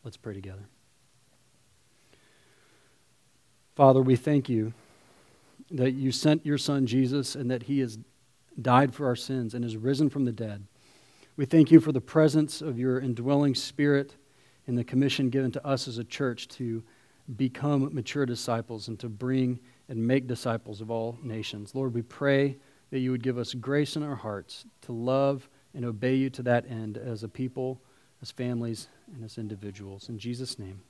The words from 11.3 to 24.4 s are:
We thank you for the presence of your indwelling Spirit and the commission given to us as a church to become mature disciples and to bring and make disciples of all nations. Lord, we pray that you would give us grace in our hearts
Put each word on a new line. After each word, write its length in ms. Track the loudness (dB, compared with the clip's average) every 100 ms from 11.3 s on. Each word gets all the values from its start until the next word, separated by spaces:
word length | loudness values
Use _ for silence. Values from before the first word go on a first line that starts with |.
| -6
We 80 | 4
thank 260 | 8 12
you 80 | 10
for 120 | 10
the 100 | -2
presence 600 | 0 4 4 4 0 -4
of 160 | -6 -2
your 220 | -2 0
indwelling 560 | -2 -4 0 2 2 0
Spirit 600 | -4 0 2 2 0 -12 _ _ _ _ -4
and 100 | -4
the 60 |
commission 460 | 0 2 2 2 0
given 220 | 0 -2
to 140 | -4 -2
us 220 | -2 -2
as 100 | -8
a 60 |
church 440 | -10 -4 -4 -4 -12
to 340 | -8 -6 -6 -10 _ _ _ -16 -4
become 560 | -4 -2 0 0 0
mature 320 | -4 -6 -4 -4
disciples 640 | -4 -4 -4 -4 -12 -10
and 100 | -10
to 80 | -10
bring 520 | -6 -2 0 0 -2 -10 _ -10
and 180 | -4 2
make 220 | 2 0
disciples 540 | -6 -2 -4 -6 -14
of 100 | -6
all 260 | -4 -4 -8
nations. 500 | -10 -8 -8 -10 -10
Lord, 200 | -6 -4
we 80 | -4
pray 560 | -6 -2 2 4 4 -2 -16 _ _
that 100 | -4
you 120 | -2
would 120 | 0
give 140 | -2 -2
us 160 | -4
grace 420 | -6 -2 0 0 -2
in 80 |
our 120 | -6 -6
hearts 500 | -6 -8